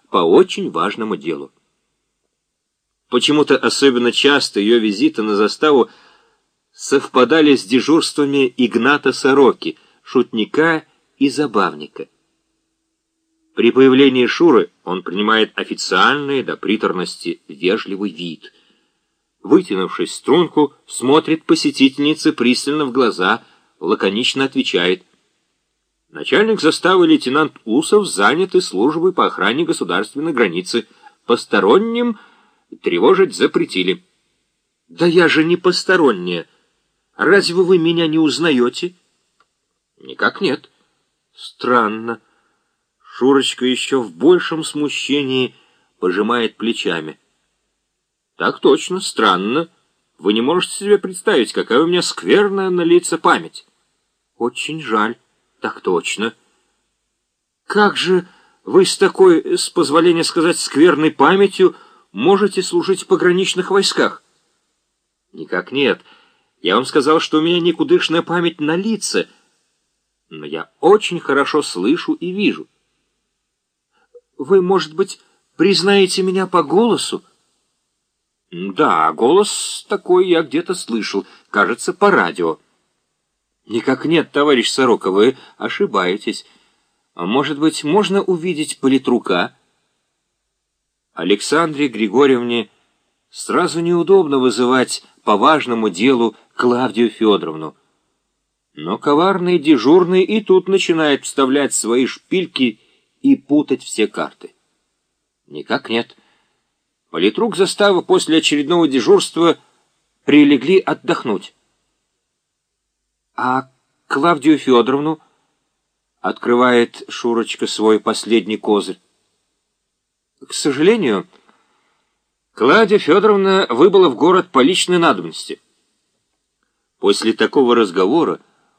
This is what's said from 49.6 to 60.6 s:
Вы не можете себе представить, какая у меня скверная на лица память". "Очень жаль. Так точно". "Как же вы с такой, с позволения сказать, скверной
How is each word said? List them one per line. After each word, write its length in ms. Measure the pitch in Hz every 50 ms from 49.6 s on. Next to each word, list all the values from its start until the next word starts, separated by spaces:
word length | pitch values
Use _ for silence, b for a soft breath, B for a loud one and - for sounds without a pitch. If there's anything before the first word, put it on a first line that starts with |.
| 165 165 _ _ _ _ _ _ _ _ _ _
Вы 160 | - 95 107
не 80 | 110
можете 320 | 117 131 170 180 170 - -
себе 240 | - 202 202 208 196
представить, 560 | - 185 185 - - - 202 147 110 - -
какая 260 | - 90 - 113 127
у 80 | 165 170
меня 140 | 175 180
скверная 680 | 160 - - - - 87 120 190 208 208 196 196 190 190
на 120 | 180 180
лица 360 | 170 165 170 175 175 - 170 165
память". 480 | - 185 156 156 165 - - - - _ _ _ _ _ _ _ _ _ _ _ _ _ _
"Очень 460 | - 117 117 120 - - - 151 160
жаль. 360 | 151 123 110 110 107 113 117 _ _ _ _ _ _ _ _ _
Так 220 | - 110 - -
точно". 520 | - 101 92 85 82 - - - 104 117 - _ _ _ _ _ _ _ _ _ _ _ _ _ _ _ _ _ _ _ _ _ _ _ _ _ _ -
"Как 280 | - 208 208 202 -
же 320 | - - 170 185 180 180 b b b b b b b b
вы 220 | - 113 175 190
с 120 | 175 - -
такой, 580 | 202 185 - - 190 185 170 156 - - -
с 140 | 180 - -
позволения 540 | - 180 151 131 143 160 160 180 170 165 160
сказать, 340 | - - 175 160 175 165
скверной 540 | -